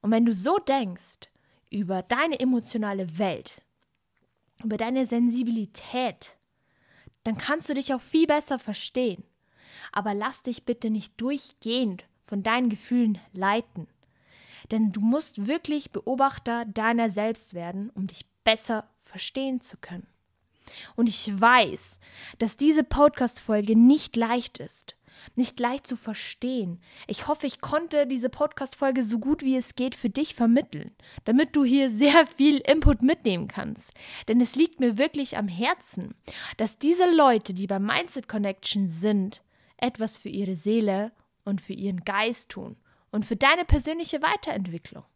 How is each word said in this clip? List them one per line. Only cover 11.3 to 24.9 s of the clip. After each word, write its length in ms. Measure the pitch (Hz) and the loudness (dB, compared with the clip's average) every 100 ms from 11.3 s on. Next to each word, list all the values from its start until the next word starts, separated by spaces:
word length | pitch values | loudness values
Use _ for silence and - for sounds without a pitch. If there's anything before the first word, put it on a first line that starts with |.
| 285 - _ 220 240 240 185 - _ | -6 -8 _ -4 0 0 -4 -14 _
von 200 | - 202 | -10 -6
deinen 260 | 208 233 247 | -2 0 0
Gefühlen 500 | 208 - 247 226 196 - | -2 -2 2 2 0 -6
leiten. 540 | 185 196 214 233 - 156 _ _ _ _ _ - - - | -4 0 0 -2 -12 -14 _ _ _ _ _ -20 -20 -4
Denn 200 | 220 220 | 0 0
du 100 | 202 | 2
musst 460 | 220 277 311 - 202 | 2 0 -2 -8 -4
wirklich 440 | 320 - 294 - | -4 -2 -4 -4
Beobachter 720 | - - 254 277 - - 233 226 | -8 -4 0 0 0 -6 -6 -6
deiner 440 | 202 220 233 226 | -2 0 2 0
selbst 440 | 196 220 226 - | 0 -2 -4 -8
werden, 360 | 175 170 190 208 | -10 -8 -8 -10
um 160 | - 190 | -8 -8
dich 180 | - - _ | -8 -20 _
besser 460 | - 220 - 220 - _ | 0 0 0 -6 -6 _
verstehen 640 | - 190 - - 269 254 | -20 -12 -10 -6 -4 -4
zu 160 | - - | -8 -16
können. 300 | - 180 - _ _ _ _ _ - - - - | -14 -14 -16 _ _ _ _ _ -20 -20 -16 0
Und 140 | 233 | 0
ich 300 | 196 - 196 | 2 -2 2
weiß, 600 | 226 254 185 - - - - - - - | 6 6 4 0 -10 -12 -20 -20 -20 -4
dass 200 | 233 - | -4 2
diese 260 | 294 302 | 4 4
Podcast-Folge 920 | 262 - 294 - 240 - - 214 208 220 | 2 4 4 4 -4 -4 -2 0 4 8
nicht 400 | 240 294 - 233 | 8 8 2 -2
leicht 440 | 226 247 233 - | 0 -2 -4 -14
ist, 360 | - - - | -14 -14 -18